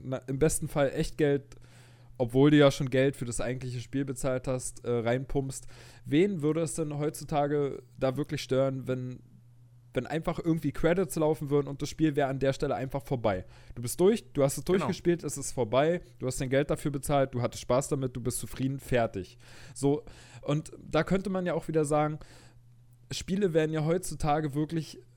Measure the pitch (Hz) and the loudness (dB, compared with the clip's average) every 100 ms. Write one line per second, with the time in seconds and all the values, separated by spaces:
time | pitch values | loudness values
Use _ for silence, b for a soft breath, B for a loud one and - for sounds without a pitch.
0 | - 131 - 135 156 - 160 151 139 147 | -8 -8 -6 2 2 2 -2 0 2 0
1 | 160 - 147 143 - - B B B B | -2 2 2 2 -2 -20 B B B B
2 | B - 123 131 147 147 143 - 135 131 | B -4 2 6 8 10 8 6 0 2
3 | 135 - 120 113 110 127 127 123 117 135 | 2 0 -6 -4 -4 -6 -6 -8 -6 -4
4 | 139 123 139 127 135 127 - - 117 120 | -4 -2 -2 -2 -2 -4 -6 -8 -2 0
5 | 113 127 135 139 135 - - B B B | 2 0 0 -2 -2 -6 -14 B B B
6 | 123 143 202 180 147 156 160 - 151 147 | 0 2 4 2 0 0 -2 -2 -4 -2
7 | 151 147 - 151 147 147 139 - - - | -4 -4 -4 0 2 2 -2 -4 -14 -2
8 | 131 131 151 147 - 131 135 135 123 127 | -2 0 -4 -6 0 2 2 0 -4 -6
9 | 127 123 - - - - - - - 131 | -6 -12 -18 -20 -20 -20 -20 -20 -8 -6
10 | 120 160 170 165 170 160 147 - 165 175 | -4 -4 -2 -2 0 0 0 2 2 2
11 | 185 160 156 156 143 147 143 139 147 - | 0 0 0 0 0 0 0 -4 -6 0
12 | 156 143 135 135 135 135 143 107 131 139 | 2 2 0 0 0 0 0 -2 -4 -6
13 | - 127 113 92 - B B - 120 - | -4 -2 0 0 -4 B B -10 -6 2
14 | 185 226 - 143 139 147 151 185 139 175 | 4 4 0 0 2 0 0 0 2 0
15 | 175 170 151 143 131 - 110 123 156 175 | 0 0 -2 -8 -6 -4 0 2 2 0
16 | - B 127 - 131 135 147 156 151 139 | -4 B -6 -4 0 0 0 -2 -2 -4
17 | - 143 135 123 117 - - 127 - 139 | 0 2 2 0 -2 -2 0 0 2 -2
18 | 131 123 120 - - - 131 139 - 123 | -2 -4 -6 -6 -6 -4 -4 -4 0 2
19 | 113 98 87 - B B B B 139 147 | 2 -2 -10 -14 B B B B 0 0
20 | - B B B - 151 - - - 151 | -4 B B B -4 -4 -4 -12 -2 0
21 | 160 190 190 185 180 160 165 160 147 151 | 2 0 -2 -2 -2 -2 -2 0 2 2
22 | 151 156 B B B B - - - - | 0 -4 B B B B -20 -20 -20 -20
23 | - - - 190 196 156 156 156 151 180 | -12 -10 -4 0 2 2 2 0 0 0
24 | - 151 156 147 151 143 151 165 147 - | -2 -2 0 2 0 -2 -2 -4 -6 -10
25 | - | -20